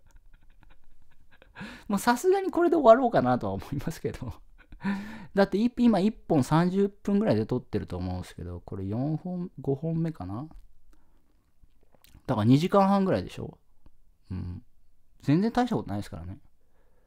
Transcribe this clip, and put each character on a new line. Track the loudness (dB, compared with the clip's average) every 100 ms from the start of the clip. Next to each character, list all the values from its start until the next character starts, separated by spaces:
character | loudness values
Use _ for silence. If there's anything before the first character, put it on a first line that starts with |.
| -20 -20 -20 -20 -20
<laughs> | -20 -20 -18 -16 -16 -16 -20 -20 -20 -20 -16 -16 -12 -4
も | 0
う |
さ | 2 2
す | 2
が | 2
に | 2
こ | 2
れ | 2
で |
終 | 6
わ | 8
ろ | 8 6
う |
か | 2
な | 2 2
と | 0
は |
思 | -6 -6
い |
ま | -6 -6
す | -6
け | -8
ど。 | -8 -12 -14 -18 -20 -20 -8
<laughs> | -6 -6 -8 -14 -4
だ | 0
っ | 2
て | 2
い-、 | 0 4
今 | 4 4
一 | 2
本 | 0 0 2
三 | 4 4 4
十 | 2 0
分 | -2 -2 0
ぐ |
ら | 2
い |
で | 0
撮 | 0 -4
っ |
て | -4 -6
る | -4
と | -6
思 | -6
う | -6
ん |
で | -10
す |
け | -12
ど、 | -12 -12
こ | -12
れ | -10
四 | -6 -4 -4 -6
本、 | -6 -8 -10 -8
五 | -6
本 | -4 -4 -4
目 | -4
か | -6
な？ | -10 -10 -12 -18 -20 -20 -20 -20 -20 _ _ _ _ _ -20 -20 -20 _ _ -12
だ | -4
か | 2
ら |
二 | 6 6
時 | 6
間 | 4 4
半 | 4
ぐ | 2
ら | 0
い |
で | -4
し | -10
ょ？ | -12 -14 _ -20 -20 -20 -20 _ -12
う |
ん。 | -10 -8 -12 -16 -20 -20 -20 -20 -8
全 | 0 2
然 | 2
大 | 0 0
し |
た |
こ | -2
と | -4
な |
い | -8
で |
す | -8
か | -12
ら |
ね。 | -12 -14 -18 -20 -20 -20 -20 _